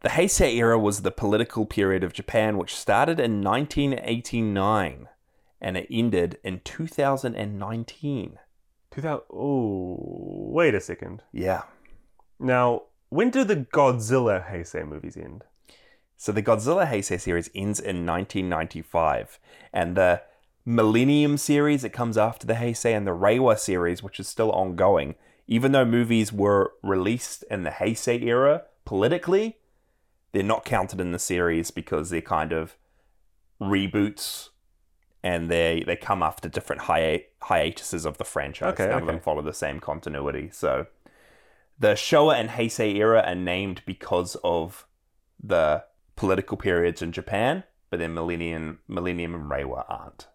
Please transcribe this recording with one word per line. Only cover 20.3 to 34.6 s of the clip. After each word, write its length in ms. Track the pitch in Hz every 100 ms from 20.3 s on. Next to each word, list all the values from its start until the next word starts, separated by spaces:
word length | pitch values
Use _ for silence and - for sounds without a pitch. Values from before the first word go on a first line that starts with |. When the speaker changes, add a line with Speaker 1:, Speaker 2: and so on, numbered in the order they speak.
| _ _ _ 120
Speaker 1:
Millennium 680 | 117 107 113 131 147 147 143
series 440 | - 147 147 143
that 120 | 117
comes 220 | - 117 107
after 300 | 110 - 113
the 80 | 117
Heisei 400 | 120 113 117 110
and 120 | 98
the 40 |
Reiwa 460 | 87 98 123 127 107
series, 460 | - 90 85 90
which 160 | 98 -
is 80 | 104
still 240 | - 110
ongoing, 640 | 92 95 87 95 87 69 - _ _ -
even 260 | 117 135
though 140 | 135 120
movies 480 | 117 117 113 107
were 400 | 107 101 101 98 -
released 600 | 98 95 95 120 - - -
in 120 | 101
the 60 | 80
Heisei 520 | - 98 110 - 120
era 400 | 117 120 139 151 - _
politically, 720 | - 98 117 175 170 190 226 - _ _ _ _ _ _ _
they're 100 | 104
not 220 | 101 113 -
counted 340 | 113 95 92
in 120 | 90
the 80 | 87
series 500 | - 90 87 82 82
because 380 | - - 80 82
they're 100 | 82
kind 320 | - 82 80
of 240 | 80 82 - _ _ _ _ _ _ _ _
reboots, 880 | 98 98 98 104 104 101 - - - _